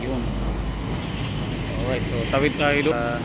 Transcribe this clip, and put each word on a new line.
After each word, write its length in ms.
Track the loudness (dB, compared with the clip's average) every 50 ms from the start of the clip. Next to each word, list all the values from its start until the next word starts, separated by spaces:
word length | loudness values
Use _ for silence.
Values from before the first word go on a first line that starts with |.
| -2
Yun. 180 | -2 -2 0 0 0 0 0 0 0 0 0 -2 -2 -2 -2 -4 -4 -2 -2 -2 -4 -2 -2 -2 -2 -2 -2 -2 -2 -2 -2 -2 -2 -2 0
Alright, 220 | 0 0 0 0 0
so 160 | 0 0 0 0 2
tawid 240 | 2 4 2 2 2 2
tayo 320 | 2 2 4 4 4 2
doon 80 | 2 2
sa 180 | 2 0 0 -2 -2